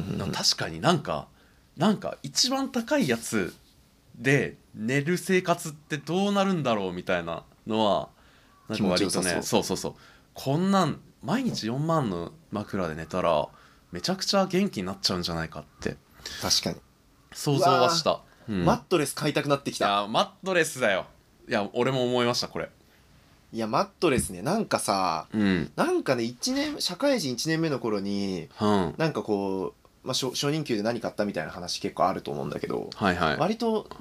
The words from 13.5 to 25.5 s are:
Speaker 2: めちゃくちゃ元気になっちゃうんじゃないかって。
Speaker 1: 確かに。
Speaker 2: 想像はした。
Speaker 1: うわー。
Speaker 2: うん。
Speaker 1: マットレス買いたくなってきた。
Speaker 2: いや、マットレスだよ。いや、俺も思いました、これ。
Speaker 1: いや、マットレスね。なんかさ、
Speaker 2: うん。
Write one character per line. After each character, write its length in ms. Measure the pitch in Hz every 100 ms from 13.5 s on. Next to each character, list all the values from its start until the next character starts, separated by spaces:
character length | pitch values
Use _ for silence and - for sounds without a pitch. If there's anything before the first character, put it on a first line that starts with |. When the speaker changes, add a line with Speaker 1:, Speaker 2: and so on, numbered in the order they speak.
| - - - _
Speaker 2:
め 100 | 87
ち 100 | -
ゃ 60 | 190
く 60 |
ち 140 | - 196
ゃ 100 | 190
元 240 | 180 202
気 60 | 107
に 100 | 92
な 60 |
っ 60 | 98
ち 80 | -
ゃ 60 | 92
う 20 |
ん 40 |
じ 100 | 85
ゃ 20 |
な 100 | 82
い 40 | 82
か 120 | 76
っ 40 | - -
て。 160 | - - _ - - -
Speaker 1:
確 220 | 92 -
か 80 | 87
に。 60 | 82 - _ _ _ _
Speaker 2:
想 260 | - 147 143
像 60 |
は 260 | 175 175 170
し 140 | 165
た。 60 | 92
Speaker 1:
う 20 |
わ 60 | - - - -
ー。 40 | 95
Speaker 2:
う 20 |
ん。 20 |
Speaker 1:
マ 100 | 165
ッ 100 | 233
ト 120 | - 170
レ 100 | 143
ス 100 | -
買 160 | 151
い 20 |
た 80 | 151
く 60 | 143
な 80 | 143
っ 60 |
て 80 | 131
き 60 | -
た。 80 | -
Speaker 2:
い 20 |
や、 180 | 101 104
マ 120 | 143
ッ 260 | - - 185
ト 80 |
レ 100 | 175
ス 140 | 156 127
だ 140 | 113
よ。 140 | 92 - - _ _ -
い 40 |
や、 160 | 113 104
俺 180 | 120 127
も 140 | 135
思 180 | 123 123
い 40 | 120
ま 80 |
し 60 | 123
た、 60 | -
こ 140 | 85
れ。 100 | - - _ _ _ - _ _ _
Speaker 1:
い 60 | 113
や、 80 | 107
マ 140 | 139
ッ 80 | 202 _
ト 80 | 170
レ 100 | 120
ス 120 | -
ね。 100 | 90
な 160 | 120 214
ん 80 |
か 140 | - 107
さ、 500 | - 98 90 78 -
Speaker 2:
う 60 | 110
ん。 320 | 101